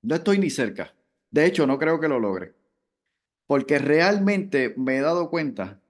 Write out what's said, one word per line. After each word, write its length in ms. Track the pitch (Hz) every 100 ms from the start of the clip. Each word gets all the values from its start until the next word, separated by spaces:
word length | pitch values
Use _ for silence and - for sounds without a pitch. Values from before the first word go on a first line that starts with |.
no 140 | 110 160
estoy 220 | 165 202
ni 120 | 185
cerca. 420 | 131 117 101 87 _ _ _ _
De 160 | - 165
hecho, 200 | 180 143
no 140 | 135
creo 180 | 156 160
que 80 | 156
lo 140 | 131
logre. 340 | 107 92 90 _ _ _ _ _ _ _ _ _ _
Porque 340 | 143 135 143
realmente 920 | 135 151 175 202 196 202 196 143 123 123
me 220 | 131 131
he 20 |
dado 300 | 143 170 170
cuenta 520 | 170 151 107 95 101 _